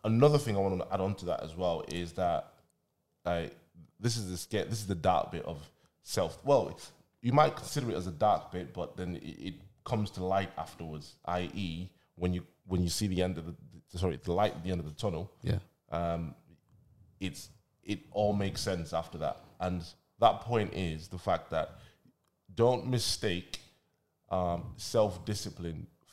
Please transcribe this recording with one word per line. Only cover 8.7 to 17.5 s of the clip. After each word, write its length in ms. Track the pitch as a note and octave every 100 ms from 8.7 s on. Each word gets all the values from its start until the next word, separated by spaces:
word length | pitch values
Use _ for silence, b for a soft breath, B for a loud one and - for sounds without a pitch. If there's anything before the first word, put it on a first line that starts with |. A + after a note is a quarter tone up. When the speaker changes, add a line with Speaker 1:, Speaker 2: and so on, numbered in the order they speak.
Speaker 1:
but 220 | - E2+ -
then 200 | F2+ F2
it, 20 | - - D#2+
it 60 | - - _ -
comes 260 | A#2 G2+
to 120 | -
light 280 | F#2 F#2+ F#2 -
afterwards. 580 | D#2+ - E2 D2+ D2 - -
I 240 | F2+ F2
E, 360 | F#2+ F#2 E2 F#2 b b -
when 160 | F2+
you, 120 | F2 - _ -
when 160 | F#2
you 60 | F2
see 180 | - G#2
the 160 | F2+
end 140 | F2+ E2
of 60 | D#2+
the, 80 | - - D#2+ _
the, 60 | F2
sorry, 220 | F#2 C2+
the 120 | E2+
light 200 | F2 G#2
at 100 | -
the 60 | F2
end 120 | F2+
of 40 | D2+
the 60 |
tunnel. 380 | D2+ G#2 D#2+ G2 -
Speaker 2:
Yeah. 180 | - F#2 - _ _
Speaker 1:
Um, 460 | D#2 E2+ E2+ D#2+ - _ E2 _ - _ - - _
it's, 300 | - - -